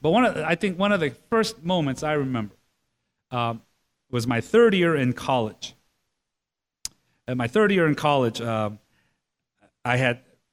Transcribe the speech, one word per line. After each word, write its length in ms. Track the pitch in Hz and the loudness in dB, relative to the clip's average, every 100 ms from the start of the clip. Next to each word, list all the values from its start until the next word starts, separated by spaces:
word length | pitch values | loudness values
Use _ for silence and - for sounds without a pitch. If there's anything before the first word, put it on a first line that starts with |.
But 100 | 156 | 0
one 140 | 196 247 | 4 2
of, 120 | 165 | 0
I 180 | 156 170 | -2 -2
think 220 | 208 170 | -2 -2
one 140 | 202 | 0
of 80 | 202 | 0
the 120 | 151 120 _ | 0 -4 _
first 340 | 226 220 - | -2 -2 -4
moments 400 | 160 185 147 123 | -2 0 0 -2
I 100 | 151 | -2
remember, 420 | 151 135 123 104 - _ _ _ _ _ _ _ | -2 -2 -4 -6 -12 _ _ _ _ _ _ _
um, 300 | 123 120 113 _ _ _ _ _ | -4 -4 -4 _ _ _ _ _
was 160 | 120 117 | -4 0
my 140 | 117 | -2
third 340 | - 220 233 196 | 2 4 6 4
year 200 | 170 156 | 2 2
in 160 | 127 | 0
college. 600 | 120 - 131 110 95 - - _ _ _ _ _ _ _ _ _ _ - _ _ _ - | -2 -2 0 -2 -6 -18 -18 _ _ _ _ _ _ _ _ _ _ -20 _ _ _ -10
At 80 | 123 | -6
my 120 | 117 | -2
third 240 | - 208 | 2 2
year 160 | 196 160 | 4 2
in 80 | 147 | 2
college, 460 | 156 143 120 110 | 0 2 0 -2
um, 380 | 117 113 107 104 _ _ _ _ _ _ _ _ _ _ | -4 -4 -4 -8 _ _ _ _ _ _ _ _ _ _
I 140 | 123 127 | -4 0
had 220 | 131 123 _ _ _ | 0 -2 _ _ _